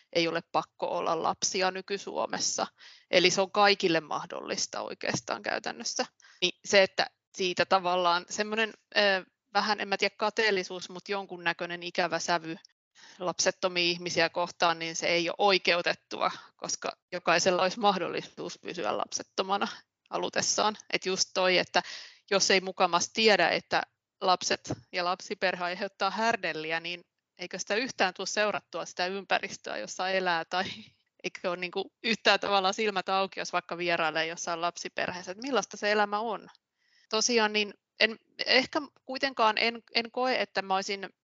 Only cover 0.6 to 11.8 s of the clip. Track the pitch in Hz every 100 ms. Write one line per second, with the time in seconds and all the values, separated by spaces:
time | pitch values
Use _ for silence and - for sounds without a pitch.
0.6 | - _ 180 175 180 165 175 190 - 190
1.6 | 185 185 - 196 185 - - - - -
2.6 | - _ - - _ 185 180 185 190 208
3.6 | 202 202 185 160 151 147 170 - - -
4.6 | - - 107 - - - - - 208 -
5.6 | - - 233 - 247 _ - _ 180 -
6.6 | - 202 190 - - - _ - 185 175
7.6 | 175 190 180 180 175 175 - 190 208 214
8.6 | 214 - _ 208 202 190 - _ _ 202
9.6 | 208 202 196 196 202 - 214 226 220 190
10.6 | 180 180 - 180 - 196 190 180 170 170
11.6 | 170 175